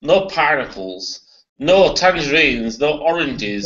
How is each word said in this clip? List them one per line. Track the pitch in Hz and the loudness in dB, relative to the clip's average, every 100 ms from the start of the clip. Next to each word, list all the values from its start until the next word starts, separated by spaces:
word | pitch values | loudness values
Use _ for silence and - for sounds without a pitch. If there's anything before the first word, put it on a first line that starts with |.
no | 147 190 190 | 2 2 2
pineapples, | 165 151 143 120 98 92 92 - - _ _ _ - | -2 0 0 -4 -10 -12 -10 -12 -16 _ _ _ -6
no | 147 190 170 | 2 4 4
tangerines, | - 180 175 143 156 143 117 113 113 | 4 2 2 0 2 2 0 -4 -2
no | 147 151 | -2 0
oranges | 156 170 143 120 104 101 | -2 -2 -4 -6 -6 -6